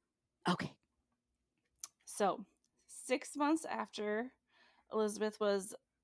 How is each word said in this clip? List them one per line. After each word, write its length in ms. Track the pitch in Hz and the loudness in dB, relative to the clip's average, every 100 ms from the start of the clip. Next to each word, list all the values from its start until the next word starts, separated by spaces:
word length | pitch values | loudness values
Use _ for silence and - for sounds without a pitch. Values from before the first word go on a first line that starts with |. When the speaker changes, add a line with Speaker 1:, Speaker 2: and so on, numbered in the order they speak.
| _ _ _ _ - | _ _ _ _ 0
Speaker 1:
Okay. 240 | 180 - - _ _ _ _ _ _ _ _ _ _ - _ | 0 -2 -10 _ _ _ _ _ _ _ _ _ _ -16 _
Speaker 2:
So, 400 | - - 202 - 196 _ _ _ - | -10 0 2 2 -6 _ _ _ -20
six 440 | - - 254 - | -12 -2 -2 -2
months 300 | 285 294 320 | 0 2 2
after 680 | - 226 214 - 208 214 254 - _ _ _ _ _ | 0 -4 -4 -4 -2 0 -2 -10 _ _ _ _ _
Elizabeth 480 | 220 214 208 214 214 | 0 0 2 -2 2
was 340 | 208 202 185 - _ _ | 2 2 0 -8 _ _